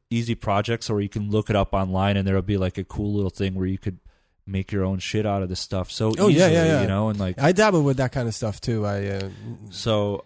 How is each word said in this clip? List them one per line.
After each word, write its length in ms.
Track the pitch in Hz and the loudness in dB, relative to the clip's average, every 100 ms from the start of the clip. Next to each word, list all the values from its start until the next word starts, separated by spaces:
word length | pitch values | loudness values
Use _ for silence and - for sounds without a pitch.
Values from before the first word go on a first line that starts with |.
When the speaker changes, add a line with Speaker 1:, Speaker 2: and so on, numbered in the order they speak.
| _ | _
Speaker 1:
easy 240 | 117 117 113 | -4 -2 -2
projects 520 | 110 101 110 117 - | 0 0 0 -4 -2
where 100 | 104 | -2
you 80 | 101 | -2
can 220 | 107 104 | -4 -2
look 200 | 107 - | -2 2
it 60 | 101 | 0
up 160 | 98 | 2
online, 420 | 95 95 95 98 98 | 0 0 0 2 2
and 100 | 98 | 2
there'll 160 | 95 | 0
be, 140 | 92 98 | 0 0
like, 220 | 92 - | 0 -4
a 60 | |
cool 280 | 90 - 104 | -8 -6 -2
little 160 | 104 92 | 0 -2
thing 240 | - 98 | -2 -2
where 120 | 95 92 | 0 -2
you 120 | 95 | -2
could 200 | 101 90 - _ _ _ - | -6 -8 -20 _ _ _ -6
make 220 | 95 92 | -4 -2
your 140 | 101 | -2
own 120 | 95 95 | 0 -2
shit 260 | - 107 104 | -2 -2 0
out 160 | 101 | 0
of 60 | 92 | -2
this 100 | 92 | -6
stuff 320 | - 95 87 | -6 -6 -6
so 200 | - 110 131 | -2 -2 4
Speaker 2:
Oh, 80 | 202 | 4
Speaker 1:
easily, 40 | 156 | 6
Speaker 2:
yeah, 100 | 185 | 6
yeah, 160 | 165 160 | 6 4
yeah. 140 | 147 | 4
Speaker 1:
you 40 | - | 2
know? 220 | 98 110 | 2 0
And, 100 | 101 | 0
like, 180 | 92 92 | -2 2
Speaker 2:
I 100 | 147 | 2
dabble 320 | 185 214 175 | 4 4 4
with 140 | 143 131 | 2 2
that 160 | 127 | 0
kind 160 | 135 117 | -2 -4
of 60 | |
stuff 260 | - 110 - | -2 -4 -4
too. 260 | - 113 104 | -4 -2 0
I, 180 | 101 101 | -2 -2
uh, 220 | 98 98 98 113 113 107 | -4 -6 -10 -14 -14 -14
Speaker 1:
So, 520 | 92 117 107 104 98 | -6 0 2 0 -2